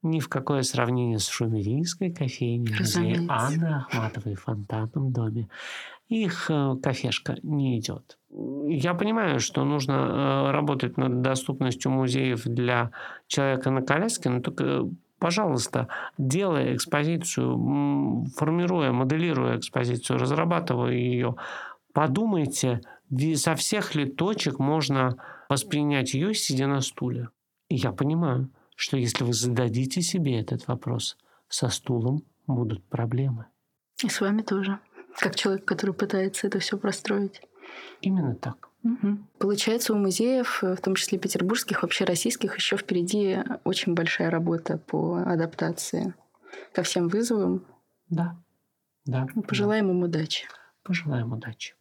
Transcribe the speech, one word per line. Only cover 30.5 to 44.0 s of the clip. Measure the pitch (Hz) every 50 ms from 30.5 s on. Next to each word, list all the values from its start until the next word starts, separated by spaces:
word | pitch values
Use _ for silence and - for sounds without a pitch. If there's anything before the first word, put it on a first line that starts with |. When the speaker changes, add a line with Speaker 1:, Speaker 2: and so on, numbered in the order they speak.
| 123 120 - -
Speaker 1:
вопрос, | 123 120 - 143 131 117 - - - _ _ _ _ _ _ _
со | - - - 117
стулом | 107 - - - 131 117 113 123 135 151 - _ _ _ _ -
будут | 135 123 120 107 110 95 -
проблемы. | _ - 117 117 113 117 120 135 139 123 113 113 - _ _ _ _ _ _ _ _ _ - -
Speaker 2:
И | 220
с | - -
вами | 208 196 208 214 220
тоже, | - 202 190 196 190 196 202 - _ _ - - _ - -
как | - 202 -
человек, | - - 202 190 196 202
который | - - 220 - 196 180
пытается | - 208 202 - 196 190 196 196 - - 202
это | - 196
всё | 175 - - 202
простроить. | - 208 190 - - - 208 202 202 196 - - - _ _ - - - - - - - - -
Speaker 1:
Именно | - 190 190 185 160 131 117
так. | - - 123 113 - - - _ _ _
Speaker 2:
Мгм. | 233 233 262 - 202 208 202 - - _ _
Получается, | - 196 208 202 - - 220 240 233 - 220
у | 208
музеев, | 202 190 185 - 220 240 262 262 247 240 - - -
э, | 185 185
в | 185
том | - 190 190
числе | 185 - - - 185
петербургских, | - 220 - 190 175 185 220 240 - - - - -
вообще | 175 - - 196
российских, | 185 180 165 - 226 240 - - 190 - -
ещё | - - - 196
впереди | - - 190 180 175 180 202 208 208 190 185 190 - - - - _
очень | - 180 - - - 170
большая | 170